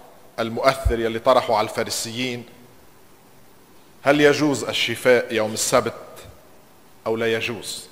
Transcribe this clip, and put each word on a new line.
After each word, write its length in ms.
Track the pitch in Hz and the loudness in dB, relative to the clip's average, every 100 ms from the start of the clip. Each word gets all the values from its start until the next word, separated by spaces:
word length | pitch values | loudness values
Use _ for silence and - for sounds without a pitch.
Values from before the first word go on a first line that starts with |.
| - - - - | -20 -20 -12 -6
المؤثر 600 | 113 117 131 131 - 117 | -6 0 0 2 0 0
يلي 200 | 113 113 | -2 0
طرحه 360 | 131 123 117 107 | 2 2 2 0
على 140 | 110 | 0
الفريسيين: 760 | - 104 - 117 113 127 120 113 - - - - - - - - - - - - - - - | -4 -6 -6 -6 -6 -6 -6 -12 -20 -20 -20 -20 -20 -20 -20 -20 -20 -20 -20 -20 -20 -20 -2
"هل 180 | 135 147 | 2 6
يجوز 420 | 147 131 147 123 | 6 4 2 0
الشفاء 680 | 110 104 - 113 127 120 - | -2 -4 -4 0 4 4 2
يوم 200 | 110 107 | -2 -2
السبت 400 | 110 - 127 113 - - - - - - - - - - - 120 | -4 0 2 0 -6 -14 -20 -20 -20 -20 -20 -20 -20 -20 -10 -4
أو 80 | 113 | -2
لا 180 | 117 | 0
يجوز؟" 520 | 113 117 107 - - - | -2 -2 -6 -10 -12 -14